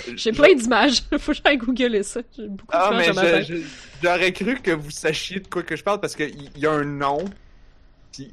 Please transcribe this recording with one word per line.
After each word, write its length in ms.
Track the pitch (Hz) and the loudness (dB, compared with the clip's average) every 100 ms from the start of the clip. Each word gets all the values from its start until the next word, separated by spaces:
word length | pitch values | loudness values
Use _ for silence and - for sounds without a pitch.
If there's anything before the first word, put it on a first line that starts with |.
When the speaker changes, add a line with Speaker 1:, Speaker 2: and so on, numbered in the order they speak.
| - | 0
Speaker 1:
J'ai 180 | 120 226 | -6 -4
Speaker 2:
je 40 | 220 | 4
Speaker 1:
plein 180 | 294 | 6
d'images. 480 | 330 226 226 233 240 - | 6 4 4 4 2 -2
<laughs> 80 | 302 | -4
Faut 140 | - | -2
que 60 | 302 | 0
j'aille 140 | - 285 | 2 2
googler 440 | 226 254 247 220 | 0 0 0 0
ça. 160 | 202 - 247 - | -4 -8 -12 -14
J'ai 120 | 214 | -14
beaucoup 220 | 196 - | -14 -4
Speaker 2:
Ah, 180 | 165 190 | 0 2
Speaker 1:
d'images 180 | 226 170 | 4 2
Speaker 2:
mais 60 | |
Speaker 1:
dans 80 | 185 | 4
ma 200 | 175 165 | 4 2
Speaker 2:
je, 120 | 143 | 0
Speaker 1:
tête. 80 | 170 | -6
Speaker 2:
je, 40 | 156 - - - | -10 -14 -20 -2
j'aurais 300 | 175 180 185 | 0 2 2
cru 280 | 185 180 170 | 0 -2 -2
que 100 | - | 0
vous 200 | 160 147 | -2 -4
sachiez 500 | - 156 156 - 190 | -6 -2 -2 -6 -10
de 80 | 190 | -8
quoi 140 | 175 | -8
que 100 | 170 156 | -6 -6
je 60 | |
parle 180 | - 208 | -2 -2
parce 140 | 170 | -4
que 100 | - | -4
y, 260 | 151 - 139 147 | -6 -6 -16 -2
y 60 | 147 | 0
a 60 | |
un 120 | 151 | 2
nom. 400 | 143 143 143 143 190 196 - - - - - - - | 0 -2 -2 -2 -4 -10 -20 -20 -20 -20 -20 -20 -20
Puis, 200 | - 135 | -18 -18